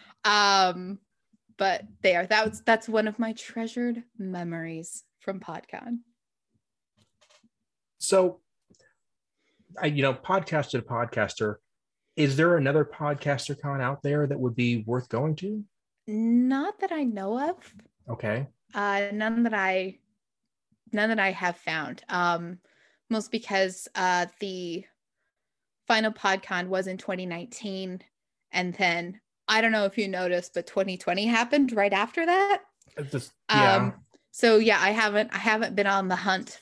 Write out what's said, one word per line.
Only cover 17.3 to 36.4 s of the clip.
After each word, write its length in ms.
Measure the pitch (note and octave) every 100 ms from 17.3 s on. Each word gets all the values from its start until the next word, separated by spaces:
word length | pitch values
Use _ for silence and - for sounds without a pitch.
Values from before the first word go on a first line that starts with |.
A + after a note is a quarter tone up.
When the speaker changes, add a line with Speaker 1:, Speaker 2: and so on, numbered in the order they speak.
| A#3+ D4
Speaker 1:
of. 240 | F4 - - - _ -
Speaker 2:
Okay. 380 | A#2 A2 A2+ C#3+ _ _
Speaker 1:
Uh, 340 | G#3 G3+ G3+ G3+
none 320 | G#3 G#3+ A3+
that 100 | A#3
I, 460 | G#3+ F#3+ F#3+ F#3 - _ _ _ _ _ _ _ _ _
none 180 | G#3 G#3+
that 100 | A3
I 120 | F#3+
have 260 | F3 F3+ F3
found. 460 | - D#3+ D3 - -
Um, 500 | F3+ F3 E3+ E3+ F3+ _ _ _ _ -
most 220 | A3 G#3
because, 560 | A3+ - G3 F#3+ F#3 - G3
uh, 320 | F#3 F3+ F3 -
the 460 | G3+ F#3 F3 E3 F#3+ _ _ _ _ _ _ _ _ _ -
final 240 | A3 A3
PodCon 560 | A3 G3+ G3 - F#3 F3+
was 200 | F#3 F#3+
in 100 | F#3
twenty 280 | - F#3 F#3
nineteen, 760 | E3+ F3 - G#3+ F#3+ F#3 F#3 - _ _ _ _
and 220 | F3+ F3+ F3
then, 440 | F3+ E3+ F3 F#3+ _ _ -
I 140 | A3
don't 100 | A3+
know 140 | A3 G3
if 120 | G#3
you 100 | G3
noticed, 460 | F#3 F#3 F3+ F3+
but 140 | F3 F3
twenty 300 | - G3 F#3
twenty 280 | - F#3 G#3+
happened 460 | A3+ A#3+ D4 C4
right 200 | A3 G3+
after 320 | F#3+ G#3+ - E4
that. 360 | F#4 G4+ G4+ - _ _ -
Speaker 2:
It's 140 | C#3
just, 200 | C3+ - _ -
yeah. 260 | G#3+ G2+ G2
Speaker 1:
Um, 180 | G3+ - - _ _
so 260 | - A#3 A3
yeah, 220 | A3+ F#3+
I 120 | F#3+
haven't, 400 | G#3+ G#3+ G#3 G#3+
I 40 | F#3+
haven't 360 | G#3 A3 A3+ F#3+
been 120 | G3
on 200 | G3 F#3
the 80 | F3+
hunt 440 | F#3+ F#3